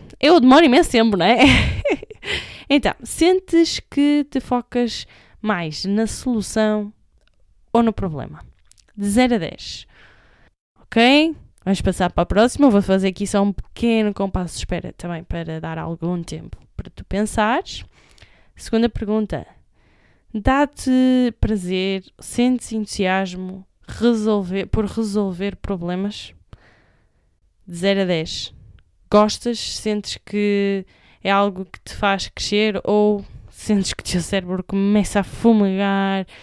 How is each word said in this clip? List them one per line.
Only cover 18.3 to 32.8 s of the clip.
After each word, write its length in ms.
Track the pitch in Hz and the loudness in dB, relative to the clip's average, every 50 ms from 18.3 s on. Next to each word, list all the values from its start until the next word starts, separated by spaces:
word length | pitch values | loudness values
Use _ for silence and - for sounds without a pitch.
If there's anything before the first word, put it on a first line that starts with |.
| _ _ _ _ _ | _ _ _ _ _
Segunda 340 | - - - 226 226 233 233 | -20 -6 -2 0 2 2 0
pergunta. 560 | - - 214 196 214 220 214 - 165 120 - - _ _ _ _ _ _ _ _ _ _ _ _ _ _ _ _ - | 0 -4 -4 -2 -2 -2 -2 -4 -6 -10 -10 -14 _ _ _ _ _ _ _ _ _ _ _ _ _ _ _ _ -10
Dá-te 1000 | 214 202 262 262 285 294 285 - - - 262 254 254 262 254 254 254 254 240 - - | -2 0 2 2 2 2 0 -2 -6 -2 0 2 4 4 4 4 2 2 0 0 -2
prazer, 640 | - 202 220 196 180 180 185 185 190 196 190 190 - - _ _ | -2 0 0 -2 -2 -4 -2 -2 -2 -2 -4 -6 -8 -12 _ _
sentes 520 | - - - 240 247 254 254 240 - - | -18 -6 0 2 2 2 2 -2 -4 -6
entusiasmo 960 | 220 220 208 - - - 190 185 190 190 196 180 180 185 185 185 190 190 190 _ _ _ _ | -6 -6 -6 -6 -4 -2 0 0 0 0 -2 -4 -6 -10 -12 -12 -12 -16 -18 _ _ _ _
resolver, 800 | - - - 214 240 233 220 208 220 208 202 185 175 185 196 196 | -18 -6 0 2 2 2 2 0 0 0 0 -2 -4 -4 -6 -4
por 180 | - - 220 208 | -2 -2 -2 -2
resolver 720 | 202 - 226 220 208 196 214 202 190 180 175 196 202 190 | -2 -4 -4 -4 -2 -2 -2 -2 -2 -4 -6 -6 -8 -8
problemas? 760 | - - - 202 175 170 175 180 185 196 208 - - - - - _ _ _ - - _ _ _ _ _ _ _ _ _ _ _ _ _ _ _ _ _ _ _ _ _ | -8 -8 -6 -6 -6 -4 -6 -4 -4 -4 -6 -8 -10 -16 -18 -20 _ _ _ -20 -20 _ _ _ _ _ _ _ _ _ _ _ _ _ _ _ _ _ _ _ _ _
De 80 | 185 170 | -16 -10
zero 280 | 170 185 196 196 196 190 | -2 0 0 2 2 0
a 20 | |
dez. 480 | 175 175 160 160 - - - - - - - - - - - _ _ _ _ _ _ | 0 0 -2 -2 -6 -8 -10 -12 -14 -16 -20 -20 -20 -20 -20 _ _ _ _ _ _
Gostas, 500 | - 208 214 214 - - - 240 233 - | 4 6 6 4 0 -4 -6 -6 -6 -6
sentes 580 | - - - - - 220 208 208 - - - - _ | -8 -10 -10 -6 -4 -4 -4 -4 -6 -8 -12 -14 _
que 600 | - 208 208 208 208 202 202 202 196 196 190 190 - _ _ _ _ _ _ - | -6 -4 -2 0 0 0 0 0 -2 -2 -4 -8 -12 _ _ _ _ _ _ -2
É 60 | 190 | 0
algo 360 | 196 196 202 202 180 185 190 | 2 2 2 0 -2 -6 -12
que 140 | - - - | -12 -16 -20
te 140 | _ - - | _ -16 -8
faz 340 | - 208 196 196 185 - | -2 -2 0 0 -2 -4
crescer 540 | - - - - - 202 208 220 214 196 196 | -10 -10 -10 -6 -2 0 0 0 0 -2 -2